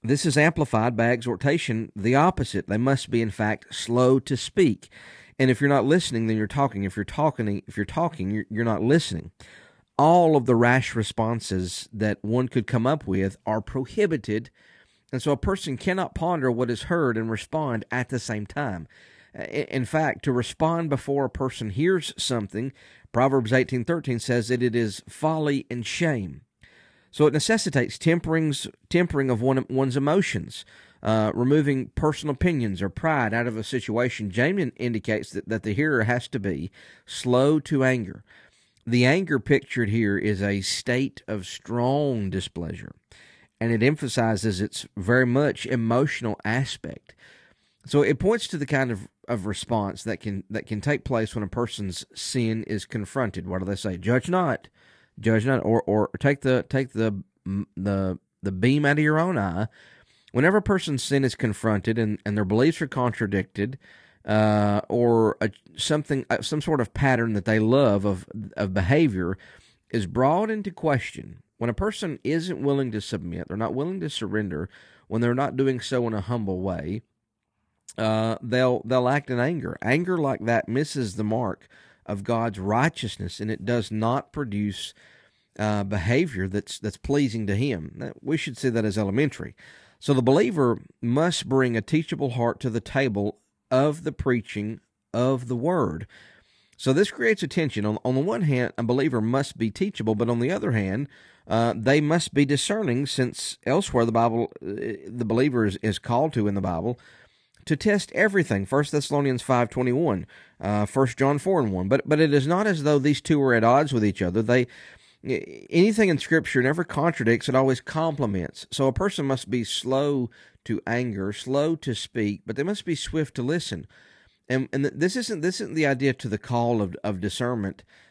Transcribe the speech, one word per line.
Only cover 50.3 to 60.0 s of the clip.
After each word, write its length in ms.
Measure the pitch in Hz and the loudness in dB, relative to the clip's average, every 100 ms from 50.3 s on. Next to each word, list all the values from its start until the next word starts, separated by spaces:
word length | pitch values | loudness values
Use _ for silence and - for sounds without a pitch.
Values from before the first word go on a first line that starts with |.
| 98 - | -8 -6
that 180 | 107 - | -8 -6
can 120 | 104 | -4
take 260 | 147 143 - | -2 -2 -2
place 280 | 117 110 | -2 -2
when 100 | 117 | -4
a 40 | 98 | -6
person's 580 | 120 120 - 98 87 - | -4 -4 -4 -8 -8 -12
sin 500 | - - 131 113 110 - | -12 -4 -2 0 -2 -4
is 200 | 101 - | -8 -6
confronted. 640 | 113 98 135 117 87 92 | -8 -6 -4 -4 -4 -6
What 120 | 92 | -4
do 60 | 95 | -4
they 100 | 95 | -4
say? 220 | 104 90 | -4 -4
"Judge 320 | 95 127 175 | 0 0 2
not, 380 | 180 165 110 - _ _ _ _ - | 0 0 -2 -8 _ _ _ _ -4
judge 280 | 110 110 127 | 2 2 2
not," 140 | 131 | 0
or, 220 | 104 113 | 2 2
or 260 | - 107 - - | 2 0 0 0
take 220 | 139 139 | 0 2
the, 240 | 131 127 - | 2 2 2
take 220 | 131 127 | -2 -2
the, 320 | 110 110 98 - _ 92 98 - - | 0 0 0 -10 _ -6 -6 -6 -4
the, 420 | 101 98 95 90 _ _ | -2 0 0 -4 _ _
the 80 | 98 | -6
beam 340 | 92 123 147 147 | 0 2 4 4
out 120 | 147 | 4
of 60 | |
your 140 | 151 156 | 4 2
own 200 | 175 147 | 2 0
eye 300 | 98 85 113 - - - | 0 -2 -4 -6 -20 -20